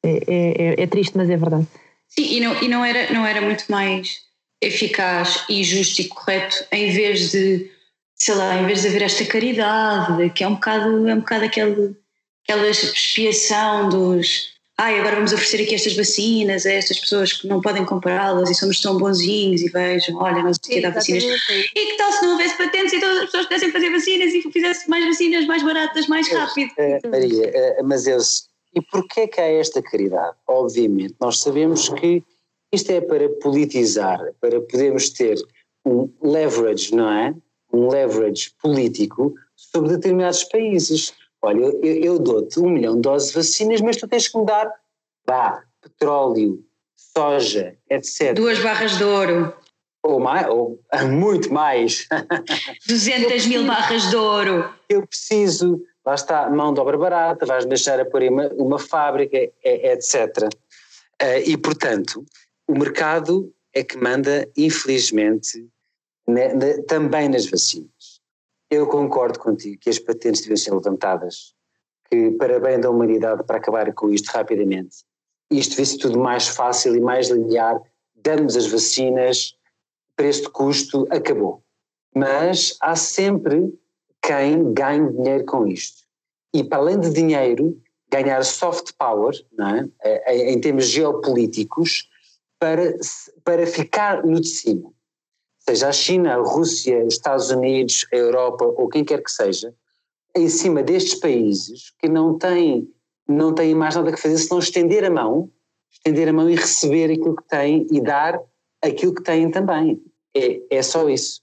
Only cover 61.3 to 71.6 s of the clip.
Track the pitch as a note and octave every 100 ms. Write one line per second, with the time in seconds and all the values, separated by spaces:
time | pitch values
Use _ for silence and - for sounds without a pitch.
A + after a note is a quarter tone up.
61.3 | B2+ - D3+ D#3 D3+ C3 G#2+ F#2 - -
62.3 | _ _ _ - C#3 C#3+ - D#3 D#3+ D#3
63.3 | F#3 F#3+ _ _ C3+ C3 C3 B2 C3 C#3
64.3 | C#3+ - - D#3 - C3+ C3 A#2 A2 G#2+
65.3 | A2 - A#2 A#2 _ _ _ _ _ -
66.3 | A#2+ C3 C3+ C3+ D3 - D#3 D3 D#3 C#3+
67.3 | B2+ G2+ A2 - E2 - _ - - _
68.3 | _ _ _ _ D3+ D3 D3 C#3 C3 A#2+
69.3 | A#2 A#2 G#2 G#2 G2+ - A2 - A2+ A#2
70.3 | G#2 A2 G#2 - G2 G2+ F#2+ G2 F2+ F2
71.3 | - - _